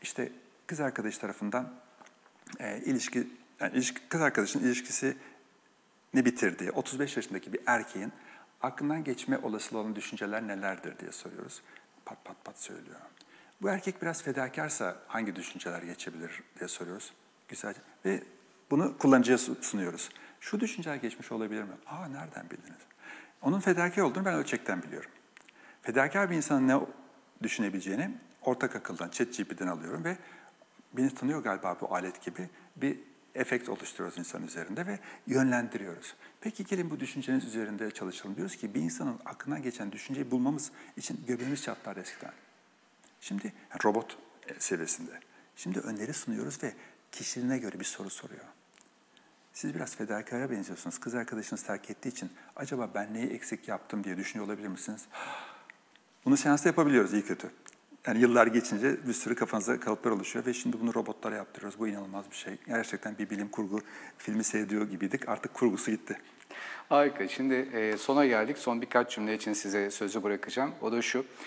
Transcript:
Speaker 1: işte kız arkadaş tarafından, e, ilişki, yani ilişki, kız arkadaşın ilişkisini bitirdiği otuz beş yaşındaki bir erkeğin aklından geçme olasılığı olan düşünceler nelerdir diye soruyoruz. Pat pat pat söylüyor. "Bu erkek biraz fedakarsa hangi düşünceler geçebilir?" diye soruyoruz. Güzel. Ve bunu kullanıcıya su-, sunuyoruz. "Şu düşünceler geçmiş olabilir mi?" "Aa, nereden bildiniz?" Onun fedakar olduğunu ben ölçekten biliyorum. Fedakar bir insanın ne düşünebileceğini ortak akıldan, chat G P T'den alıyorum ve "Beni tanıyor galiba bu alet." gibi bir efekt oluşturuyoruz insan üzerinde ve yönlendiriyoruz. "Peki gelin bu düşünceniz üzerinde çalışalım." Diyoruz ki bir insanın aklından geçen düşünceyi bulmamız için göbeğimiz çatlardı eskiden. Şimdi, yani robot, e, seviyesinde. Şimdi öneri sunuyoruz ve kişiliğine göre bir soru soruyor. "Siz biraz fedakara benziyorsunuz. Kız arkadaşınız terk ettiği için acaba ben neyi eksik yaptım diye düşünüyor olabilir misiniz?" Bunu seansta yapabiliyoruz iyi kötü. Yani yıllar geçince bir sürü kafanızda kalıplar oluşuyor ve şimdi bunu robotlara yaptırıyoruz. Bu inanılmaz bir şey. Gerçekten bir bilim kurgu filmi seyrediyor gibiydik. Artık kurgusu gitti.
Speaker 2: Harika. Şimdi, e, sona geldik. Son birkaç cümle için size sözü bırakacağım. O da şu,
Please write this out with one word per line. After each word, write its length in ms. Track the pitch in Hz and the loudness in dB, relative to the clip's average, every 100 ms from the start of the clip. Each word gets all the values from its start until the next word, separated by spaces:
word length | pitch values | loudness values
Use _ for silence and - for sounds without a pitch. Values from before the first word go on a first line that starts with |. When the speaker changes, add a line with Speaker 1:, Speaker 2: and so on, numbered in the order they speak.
Speaker 1:
işte 300 | - - 120 - - - - | -8 -4 -4 -6 -20 -18 -10
kız 140 | 156 | -2
arkadaş 380 | 139 123 107 - | 0 0 -2 -2
tarafından, 540 | 104 - 104 123 123 - - - - - - _ - - | -4 -4 -2 0 -2 -8 -20 -20 -20 -20 -20 _ -16 -8
e, 200 | 107 107 | -6 -4
ilişki, 500 | - 127 - 123 - - - - | 0 0 2 0 -2 -6 -20 -6
yani 140 | - | 0
ilişki, 340 | 127 123 - - | 2 0 -2 -2
kız 120 | 165 | 2
arkadaşın 400 | 156 117 101 143 | 4 4 2 4
ilişkisini 540 | 123 123 - - 135 135 - - - _ _ _ _ _ _ | 2 2 0 0 0 -2 -8 -20 -20 _ _ _ _ _ _
bitirdiği 560 | 131 123 120 101 87 90 | 4 6 6 2 2 0
otuz 300 | 143 - 131 | 0 -2 -2
beş 160 | 139 127 | 0 0
yaşındaki 360 | - 95 - | -4 -6 -6
bir 80 | - - | -2 2
erkeğin 460 | 120 - 95 107 - - - - _ | 2 0 -6 -8 -8 -18 -20 -20 _
aklından 420 | 131 - 147 160 | -4 -2 0 0
geçme 340 | 147 123 - 131 | -2 -4 0 0
olasılığı 400 | 117 107 - 113 | 0 -4 -2 -2
olan 180 | 107 104 | -2 -4
düşünceler 520 | - 113 101 107 110 | -6 -4 -2 -2 -4
nelerdir 500 | 98 98 92 - - | -4 -4 -4 -8 -10
diye 140 | 82 | -10
soruyoruz. 500 | - 90 92 - - - - - _ | -8 -10 -10 -12 -12 -16 -20 -20 _
Pat 200 | - - | -14 -14
pat 200 | - - | -14 -16
pat 140 | - - | -14 -10
söylüyor. 420 | - - - - - - - - - _ | -8 -8 -14 -18 -20 -20 -20 -20 -20 _
"Bu 60 | 196 | 0
erkek 340 | 190 190 185 | 0 -2 -2
biraz 200 | 165 160 | -2 -2
fedakarsa 720 | 143 135 127 156 151 - 95 87 - | -2 -2 -2 -2 -2 0 -2 -2 -6
hangi 300 | 113 107 90 | -2 -2 -4
düşünceler 460 | 87 - 90 85 | -8 -8 -6 -6
geçebilir?" 600 | 87 85 - 82 - - - - | -8 -8 -10 -8 -10 -10 -14 -10
diye 100 | 110 | -6
soruyoruz. 440 | - 87 98 - - _ _ - | -4 -6 -8 -10 -16 _ _ -14
Güzel. 260 | - 107 - - - | -8 -8 -8 -14 -2
Ve 180 | - 98 - - - - - | 0 2 -2 -14 -20 -20 4
bunu 280 | 143 226 - | 6 6 6
kullanıcıya 400 | 139 131 120 120 | 10 10 10 6
su-, 240 | - 127 | 6 -2
sunuyoruz. 480 | - 104 87 82 - - - - | -4 -2 -2 -4 -8 -10 -20 -16
"Şu 200 | - 208 | -4 0
düşünceler 360 | 220 - 165 139 | 0 -2 -4 -4
geçmiş 360 | 113 - - | -4 -6 -6
olabilir 300 | 113 107 107 | -4 -2 -2
mi?" 120 | 101 92 - | -6 -10 -12
"Aa, 220 | 156 170 | -10 -8
nereden 420 | 139 160 - - | -8 -10 -12 -12
bildiniz?" 300 | - - - - - - - - - | -14 -14 -20 -20 -20 -18 -16 -18 -4
Onun 180 | 139 190 | 0 2
fedakar 420 | 190 175 175 180 | 4 4 4 4
olduğunu 220 | 160 151 | 4 4
ben 100 | 185 | 2
ölçekten 480 | 160 139 117 - 95 | 2 0 -2 0 -2
biliyorum. 280 | 80 - - - _ - - - - - | -4 -10 -12 -18 _ -20 -20 -20 -20 -10
Fedakar 480 | - 123 143 196 196 | 0 4 4 4 4
bir 60 | 170 | 2
insanın 320 | - 143 131 | 4 6 8
ne 120 | 135 - - - - - - | 6 4 -6 -18 -20 -20 -6
düşünebileceğini 680 | 107 - 101 95 98 104 190 92 - - | -4 0 0 0 -2 -2 -2 -6 -12 -4
ortak 340 | - 123 131 107 | 0 2 0 -2
akıldan, 320 | - 87 85 | -6 -6 -6
chat 260 | - 120 - | 0 0 0
G 80 | |
P 120 | 101 - | -6 -2
T'den 100 | 92 | -2
alıyorum 380 | 85 85 151 | -2 -4 -4
ve 120 | 165 185 - - - - - - _ | -4 -4 -10 -20 -20 -20 -20 -20 _
"Beni 220 | 123 135 | 2 2
tanıyor 280 | 131 131 156 | 2 0 0
galiba 340 | 113 95 95 90 | 0 0 0 -2
bu 140 | - | 0
alet." 280 | 117 185 - | 0 -2 -6
gibi 260 | - - 180 - - - | -8 -6 -8 -10 -20 -2
bir 220 | 139 147 - - - | 0 0 -6 -20 -10
efekt 340 | 127 123 123 123 | -2 0 0 0
oluşturuyoruz 500 | 104 - - 90 87 | -6 -6 -6 -6 -6
insan 240 | 85 85 | -8 -6
üzerinde 440 | - 85 80 - 175 | -6 -6 -6 -4 -4
ve 120 | 196 - - - | -6 -10 -14 0
yönlendiriyoruz. 880 | 131 131 123 117 107 98 85 - - - - | 4 6 6 2 -4 -6 -8 -12 -16 -20 -8
"Peki 240 | 220 220 | -6 -6
gelin 260 | 185 190 170 | -2 -2 0
bu 100 | 147 | -2
düşünceniz 440 | 127 139 127 131 | -4 -4 2 2
üzerinde 460 | 117 110 107 104 107 | 2 -2 -2 -2 -4
çalışalım." 460 | - 95 90 - 101 | -4 -6 -6 -8 -4
Diyoruz 200 | 190 - | -4 -4
ki 180 | 107 | -4
bir 60 | 117 | 0
insanın 360 | 113 82 139 113 | 0 0 -4 -4
aklından 380 | - - 135 151 | -8 -8 -4 -4
geçen 300 | 127 - 104 | -4 -4 -8
düşünceyi 380 | 101 - 135 127 | -8 -6 -4 0
bulmamız 420 | 127 131 147 - - - - | 4 4 2 -2 -10 -16 -10
için 280 | - 120 120 | -6 -6 -2
göbeğimiz 360 | 120 127 139 | -2 0 -2
çatlardı 380 | - 113 107 98 | -4 -6 -8 -10
eskiden. 320 | - - - - - _ _ _ _ _ - - | -10 -10 -12 -14 -20 _ _ _ _ _ -20 -18
Şimdi, 240 | - 101 | -6 -4
yani 360 | - - - - | -4 -10 -14 2
robot, 340 | 107 110 - - - - - | 4 4 0 -8 -18 -16 -14
e, 120 | - | -4
seviyesinde. 600 | - 90 80 - - - - - - - | 0 0 0 -2 -4 -12 -18 -20 -20 -10
Şimdi 220 | - 92 | -4 -2
öneri 340 | - 107 117 | -2 -4 -4
sunuyoruz 500 | 156 - 110 135 139 | -4 -2 -2 -2 -4
ve 100 | 131 - - - _ | -6 -8 -14 -20 _
kişiliğine 460 | - - 123 123 131 | -8 -6 -2 0 0
göre 220 | 107 92 | -2 -4
bir 40 | |
soru 260 | 95 - 98 | -4 -4 -6
soruyor. 340 | - - - - - _ - - _ _ - _ _ _ | -8 -10 -14 -18 -20 _ -20 -20 _ _ -20 _ _ _
"Siz 220 | - 151 | -6 -4
biraz 220 | 160 - - | -2 -4 -4
fedakara 540 | 110 107 107 123 135 | -4 -4 -2 -2 -2
benziyorsunuz. 500 | 110 95 90 131 - | -2 -4 -6 -8 -6
Kız 140 | 120 | -4
arkadaşınız 480 | 120 117 110 104 110 | -4 -4 -4 -4 -6
terk 280 | - 101 - | -4 -6 -6
ettiği 180 | 104 127 | -8 -8
için 220 | - 92 - - - | -6 -10 -12 -16 -10
acaba 340 | 139 131 107 | -6 -4 -2
ben 200 | 104 104 | -4 -4
neyi 160 | 110 123 | -2 -2
eksik 380 | - - 110 - | -4 -6 -6 -4
yaptım 360 | 101 - 104 | -6 -4 -4
diye 120 | 98 90 | -2 -4
düşünüyor 300 | 98 110 101 | -4 -4 -4
olabilir 220 | 104 104 | -4 -6
misiniz?" 380 | 92 - 110 - - - - - - - - _ - _ _ | -6 -6 -6 -10 -10 -8 -8 -10 -16 -20 -20 _ -20 _ _
Bunu 120 | 131 139 | 4 6
seansta 320 | 151 147 170 | 6 6 6
yapabiliyoruz 440 | 170 147 127 98 | 6 8 8 8
iyi 100 | 104 | 4
kötü. 280 | - 90 98 - - - _ - - | 2 -2 -4 -12 -18 -20 _ -8 0
Yani 140 | 113 | 6
yıllar 260 | 123 120 113 | 8 10 8
geçince 600 | 117 - 101 131 139 123 | 6 4 2 2 2 0
bir 60 | |
sürü 220 | 110 - | -2 0
kafanızda 460 | 120 117 110 104 123 | 0 0 0 0 0
kalıplar 300 | - 107 117 | 0 0 2
oluşuyor 360 | 101 95 120 117 | 0 0 -2 -2
ve 80 | |
şimdi 260 | 120 123 113 | 0 0 0
bunu 140 | 117 | 0
robotlara 420 | 117 110 107 110 107 | 0 -2 -4 -4 -4
yaptırıyoruz. 420 | 98 - 101 101 | -6 -10 -10 -2
Bu 100 | 110 | -2
inanılmaz 420 | 101 95 101 95 | -2 -6 -8 -8
bir 60 | - | -10
şey. 220 | - - - | -10 -10 -4
Gerçekten 520 | 117 113 98 110 104 | -2 -2 -4 -6 -6
bir 120 | 104 | -4
bilim 180 | 101 104 | -2 -4
kurgu 320 | - 101 104 - - - - | -4 -2 -2 -4 -12 -16 -10
filmi 260 | - 107 | -2 0
seyrediyor 460 | 107 107 101 104 104 | 2 0 2 2 0
gibiydik. 380 | 92 98 135 - | 0 -2 0 -2
Artık 260 | 107 - | -2 -4
kurgusu 360 | - 120 95 - | 2 4 4 2
gitti. 280 | 107 - 101 - - - - - - - | 0 -2 -8 -8 -20 -16 -12 -10 -12 4
Speaker 2:
Harika. 400 | 143 143 139 98 | 6 6 4 -2
Şimdi, 260 | - 131 | 0 2
e, 420 | 127 131 117 107 104 | 2 2 2 2 2
sona 300 | - 139 139 | 4 6 8
geldik. 320 | 113 110 143 | 6 4 0
Son 240 | 127 117 | 0 0
birkaç 320 | 123 123 120 | 4 4 4
cümle 200 | - 107 | 2 0
için 180 | 110 110 | 0 0
size 380 | 104 101 101 101 | 0 2 2 2
sözü 320 | - 101 107 | 0 -2 0
bırakacağım. 520 | 101 98 - 127 139 - | 0 0 0 0 0 0
O 100 | 110 | 0
da 100 | 117 | 0
şu, 220 | 113 123 131 - | 2 0 -2 -8